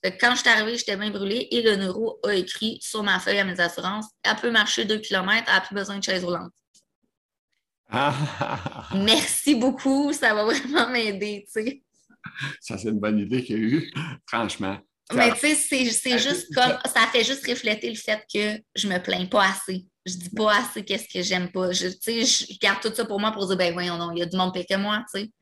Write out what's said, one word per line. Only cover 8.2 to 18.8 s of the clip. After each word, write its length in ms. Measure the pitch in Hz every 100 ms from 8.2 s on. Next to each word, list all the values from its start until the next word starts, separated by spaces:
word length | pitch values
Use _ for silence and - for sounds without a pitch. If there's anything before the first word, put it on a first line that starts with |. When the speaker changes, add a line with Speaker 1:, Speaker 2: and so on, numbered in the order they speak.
| 147 - - - 90 - - 190
Speaker 1:
Merci 600 | 202 226 - - 277 254
beaucoup, 560 | 254 269 269 269 285
ça 200 | 311 240
va 120 | 214 214
vraiment 440 | 277 254 302 240
m'aider, 560 | 247 220 196 208 202 -
tu 160 | 220
sais. 200 | 220 277 _ _ _ _ - - 139 -
Speaker 2:
Ça, 180 | - 107
c'est 120 | 107
une 100 | 104
bonne 200 | 107 107
idée 240 | 101 127
qu'il 140 | 123 110
y 20 |
a 20 |
eu, 300 | 110 151 - 143 160 - -
franchement. 500 | 117 107 - 95 101 _ _ _
Speaker 1:
Mais 160 | 240 240
Speaker 2:
Ça 60 | 233
Speaker 1:
tu 40 |
sais, 160 | 294 294
c'est, 300 | - 269 247
c'est 180 | 226 262
Speaker 2:
ça 60 | 240
Speaker 1:
juste 360 | 269 - -
Speaker 2:
ça 260 | 262 254 -
Speaker 1:
comme, 100 | -
ça 100 | 240 226
fait 120 | 240
juste 220 | 226 269 -
refléter 420 | 240 226 214 -
le 60 | 220
fait 280 | - 214 -
que 280 | 208 214 214 _
je 120 | -